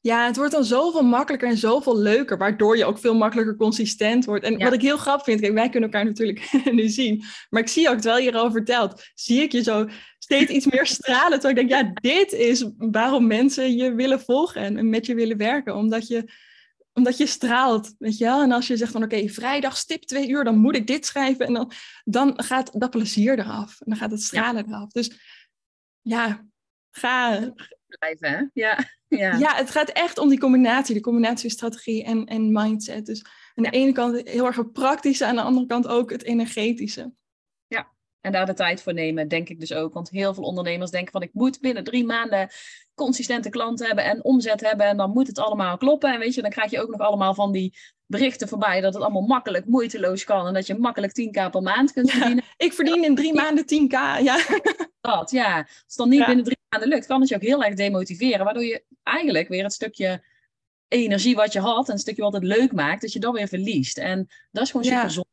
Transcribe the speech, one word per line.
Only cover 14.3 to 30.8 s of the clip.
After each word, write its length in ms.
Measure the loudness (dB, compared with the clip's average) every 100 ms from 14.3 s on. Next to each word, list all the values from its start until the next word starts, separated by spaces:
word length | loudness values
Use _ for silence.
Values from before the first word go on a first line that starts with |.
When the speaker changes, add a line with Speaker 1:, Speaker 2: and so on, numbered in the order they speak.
| 2 2 -2
Speaker 1:
en, 160 | -4 0
en 100 | 0
met 180 | 0 0
je 80 |
willen 220 | -2 0 0
werken, 400 | 0 -2 -4 -2
omdat 300 | 0 -2 -2
je, 260 | -6 -6 -14 -20 -20 _ _ _
omdat 240 | 2 2 4
je 100 | 0
straalt, 680 | 0 0 2 2 0 -2 _
weet 200 | -6 -2
je 60 |
wel." 180 | 2 4
En 100 | 4
als 140 | 2 0
je 100 | -2
zegt 160 | -2
van, 100 | -4
"Oké, 260 | -2 -2 -4
vrijdag 480 | -4 -4 -2 -2 -6
stip 260 | -8 -10
twee 260 | -6 -4 -2
uur, 160 | 0
dan 140 | 4 6
moet 180 | 6 4
ik 100 | 0
dit 200 | -2 -2
schrijven." 400 | -2 -2 0 0
En 60 |
dan, 200 | -2 -4 -10 -20 -12
dan 380 | -4 2 2 0
gaat 380 | -2 -2 -4 -4
dat 100 | -2
plezier 480 | -2 -2 0 2 2
eraf 420 | -2 -8 -10 -12
en 60 | -8
dan 60 | -6
gaat 140 | -4
het 100 | -6
Speaker 2:
Ja. 60 | -4
Speaker 1:
stralen 400 | -2 -2 -2 -6
eraf. 220 | -10 -8
Dus 280 | -6 -6 -8 -20 -20 _ _ _ _ _ _
ja, 460 | -6 -2 -2 -4 -10 _ _ _ _
ga 640 | -6 -2 0 0 0 -4 -10 -20 -20 _
Speaker 2:
blijven, 440 | -8 -8 -4 -4
hè? 120 | -4 -4
Ja. 260 | -4 -2 -2
<laughs> 160 | -4 -10 _
Ja. 280 | -2 0 2
Speaker 1:
Ja, 180 | 2
het 160 | 2 -2
gaat 180 | -2 -2
echt 300 | 0 -2 2
om 100 | 4
die 100 | 4
combinatie, 560 | 6 6 6 4